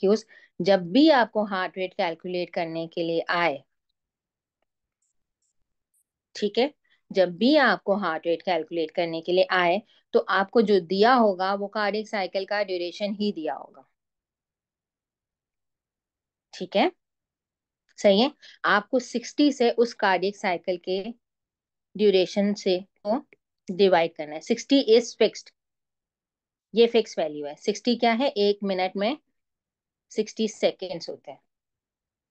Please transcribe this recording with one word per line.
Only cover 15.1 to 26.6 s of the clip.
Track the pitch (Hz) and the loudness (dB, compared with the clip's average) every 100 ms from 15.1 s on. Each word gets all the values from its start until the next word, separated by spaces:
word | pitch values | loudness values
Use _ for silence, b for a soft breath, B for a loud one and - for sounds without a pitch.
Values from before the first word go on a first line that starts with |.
| _ _ _ _ _ _ _ _ _ _ _ _ _ _ | _ _ _ _ _ _ _ _ _ _ _ _ _ _
ठीक | - 185 196 | -16 -4 0
है, | 320 - _ _ _ _ _ _ _ _ _ - | 0 -2 _ _ _ _ _ _ _ _ _ 0
सही | 208 196 | 4 4
है। | 269 - B B | 2 -2 B B
आपको | 160 196 - 262 | 0 0 0 -2
सिक्सटी | 254 240 240 - 294 | -2 -6 -6 0 2
से | 254 233 - | 2 0 2
उस | 240 | 0
कार्डियक | - 202 185 190 196 | 0 0 0 -2 -4
साइकिल | 202 170 180 175 | -4 -4 -4 -6
के | - 190 202 233 _ _ _ _ _ _ _ 190 | -4 -6 -6 -14 _ _ _ _ _ _ _ 0
ड्यूरेशन | 208 190 180 208 202 | 4 4 2 0 -2
से | 202 202 180 196 _ 208 | -2 -2 -2 -4 _ -4
को | 247 - _ _ _ - | -4 -6 _ _ _ -8
डिवाइड | 180 196 175 165 - | 2 4 4 2 -4
करना | 151 | -12
है। | 151 | -8
सिक्सटी | - 233 - 277 233 | -4 -4 2 2 6
is | 226 240 - | 4 4 0
fixed, | 214 - - _ _ _ _ _ _ _ _ _ _ _ | 0 0 -16 _ _ _ _ _ _ _ _ _ _ _